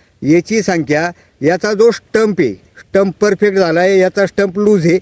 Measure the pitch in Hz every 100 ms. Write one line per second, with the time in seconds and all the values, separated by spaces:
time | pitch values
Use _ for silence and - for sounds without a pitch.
0 | _ _ 131 170 165 220 196 175 131 147
1 | 175 175 _ _ 143 180 214 208 226 -
2 | - 214 220 180 131 95 _ - - 196
3 | 196 - 208 196 208 196 175 160 185 196
4 | 185 202 196 - 196 180 208 208 160 185